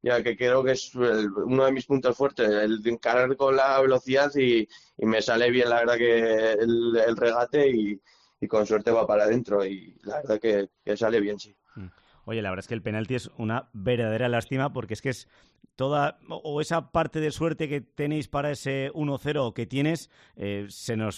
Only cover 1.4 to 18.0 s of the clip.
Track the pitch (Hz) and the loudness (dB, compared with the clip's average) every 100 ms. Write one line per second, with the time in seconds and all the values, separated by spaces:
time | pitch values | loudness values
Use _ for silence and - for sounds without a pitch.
1.4 | 95 131 135 135 - 139 127 120 139 - | 0 2 2 2 0 0 0 0 -2 2
2.4 | 113 104 107 110 113 117 117 123 127 135 | 2 2 2 0 -2 -2 2 2 2 2
3.4 | 135 135 135 135 135 127 127 135 143 143 | 2 4 4 4 4 2 2 2 2 2
4.4 | 127 117 107 - _ - 110 110 104 117 | 4 4 0 -8 _ -4 0 2 2 2
5.4 | 120 123 120 120 120 120 120 117 113 110 | 2 2 2 2 2 2 4 4 4 2
6.4 | 113 107 117 117 117 113 113 117 117 117 | 2 2 2 2 2 2 2 2 0 2
7.4 | 120 147 139 117 104 101 _ _ _ _ | 0 2 2 2 -2 -6 _ _ _ _
8.4 | 104 110 104 107 117 113 107 104 104 120 | -2 0 2 0 2 2 2 2 4 2
9.4 | 120 101 98 95 92 - 101 143 139 107 | 0 -2 -2 -6 -14 -16 -10 -8 -2 -2
10.4 | 113 104 98 _ - 104 110 113 101 101 | 2 0 -2 _ -6 -2 0 0 0 -4
11.4 | - _ _ - 92 - _ _ - 113 | -12 _ _ -18 -16 -18 _ _ -8 -6
12.4 | 101 92 - 117 107 107 110 127 - - | -6 -6 -8 -8 -6 -6 -4 -6 -6 -8
13.4 | 110 120 - 107 95 123 113 110 123 117 | -4 -4 -6 -6 -2 0 0 -2 -2 -2
14.4 | - 131 139 127 113 107 135 123 - _ | -2 -4 -4 -6 -8 -8 -6 -8 -12 _
15.4 | _ _ _ - 131 147 147 - - 160 | _ _ _ -6 -2 -2 -2 -6 -12 -12
16.4 | 156 147 156 165 - 170 160 156 156 131 | -6 -6 -4 -4 -2 -2 -2 -2 -4 -2
17.4 | 165 151 151 143 - - | -4 -4 -4 -6 -8 -6